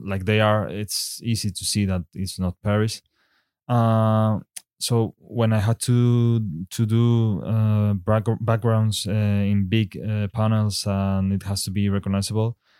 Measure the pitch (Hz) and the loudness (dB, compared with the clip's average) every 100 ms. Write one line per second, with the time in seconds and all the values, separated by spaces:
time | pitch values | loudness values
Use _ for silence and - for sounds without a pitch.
0 | 95 95 92 107 107 107 80 90 107 - | -6 -6 0 2 4 2 0 -6 -8 -8
1 | - - 117 110 107 90 87 107 101 92 | -8 -8 -4 -4 -4 -6 -4 -2 0 -2
2 | 85 - 95 - 92 - 104 104 110 - | -6 -8 -8 -4 -6 -4 -2 0 0 -4
3 | _ _ _ _ _ _ - 120 113 110 | _ _ _ _ _ _ -2 2 4 4
4 | 110 110 110 107 - - _ _ - 120 | 4 2 2 0 -6 -20 _ _ -2 0
5 | 110 - - 113 113 110 104 117 - 120 | 0 -4 -12 0 2 2 2 0 2 2
6 | 120 120 117 117 107 78 92 - 113 113 | 4 4 2 2 -2 -6 -10 -2 0 2
7 | 120 117 113 98 - 110 107 107 104 101 | 4 2 2 -2 -2 0 2 2 2 0
8 | 90 110 107 113 113 113 117 110 110 101 | 0 0 0 -2 0 0 2 2 2 -2
9 | - 107 104 101 101 101 95 110 104 - | -2 0 0 0 2 0 2 0 0 -4
10 | 92 107 104 - 110 110 107 98 - 98 | -6 -4 -4 -2 0 2 0 -2 -2 -2
11 | 98 98 95 98 95 101 - 98 101 98 | 0 0 0 -2 -4 -6 -4 -2 0 0
12 | 98 98 98 107 113 117 _ _ | -2 -2 -2 -2 -2 -4 _ _